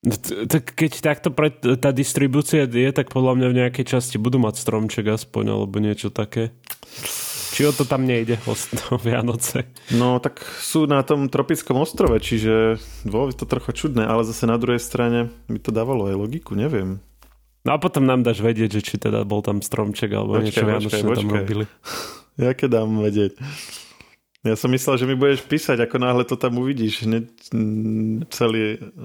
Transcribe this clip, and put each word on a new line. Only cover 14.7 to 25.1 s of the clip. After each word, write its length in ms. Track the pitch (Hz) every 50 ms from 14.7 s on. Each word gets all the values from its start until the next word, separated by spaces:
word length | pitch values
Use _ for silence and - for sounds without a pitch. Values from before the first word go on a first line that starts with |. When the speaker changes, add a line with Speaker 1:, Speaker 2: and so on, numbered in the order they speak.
| 123 117
Speaker 2:
strane 400 | 120 - - 123 120 120 117 120 117 120 - - -
by 120 | - 117 107
to 140 | - -
dávalo 340 | 110 113 113 127 135 120 98
aj 80 | 98 98
logiku, 380 | 98 101 107 135 170 - - 101
neviem. 460 | 101 110 151 156 107 95 92 95 98 - _ _ _ - - _ _ _ _ _ _
Speaker 1:
No 100 | _ 127
a 60 | 139 151
potom 260 | 175 180 - 147 135
nám 180 | 131 127 127
dáš 160 | 120 120 113 98
vedieť, 400 | 104 117 117 107 113 107 101 107
že 40 | 98
či 100 | - -
teda 280 | 101 - 110 107 110 107
bol 160 | 101 107 104
tam 180 | 101 - 101 101
stromček, 540 | - - - - 107 107 101 - - 104
alebo 240 | 101 104 104 104 104
Speaker 2:
Počkaj, 80 | 110 110
Speaker 1:
niečo 100 | 107 104
Speaker 2:
počkaj, 160 | - 107 107
Speaker 1:
vianočné 300 | 110 107 107 107 107 104
tam 80 | 104 107
Speaker 2:
počkaj. 300 | 120 123 104 104 104 104
Speaker 1:
robili. 220 | 98 98 110 104 107 104
Speaker 2:
<laughs> 60 | _ _ _ - - - - - - - - _ _ -
Jaké 300 | 127 123 131 127 - 135
dám 240 | 120 113 110 110 110
vedieť? 380 | 110 107 107 101 107 101 95 - - 131 143 147 147 - - - - - - - _ - _ _ _ _ _ _ _
Ja 120 | _ 110 110
som 140 | 107 - 127
myslel, 260 | 127 127 127 - 135
že 140 | 123 123
mi 80 | 131